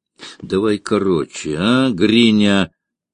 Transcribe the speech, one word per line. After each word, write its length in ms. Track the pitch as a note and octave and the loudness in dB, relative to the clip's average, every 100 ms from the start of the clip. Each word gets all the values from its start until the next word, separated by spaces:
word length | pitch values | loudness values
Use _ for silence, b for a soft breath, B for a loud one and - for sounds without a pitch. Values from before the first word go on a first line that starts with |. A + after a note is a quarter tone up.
| _ _ B B | _ _ B B
Давай 380 | D#2+ F#2+ G#2+ G#2 | -6 -2 -2 -2
короче, 800 | - G#2 G2 E2 C2 - D#2 D2+ | -2 -2 0 -2 -4 -10 -8 -4
а, 320 | G#2 C3 C3 | 0 0 0
Гриня?» 840 | F2+ G#2+ A2+ A#2 G#2+ G#2 G2 E2+ _ _ _ _ | 0 2 4 4 4 2 2 -2 _ _ _ _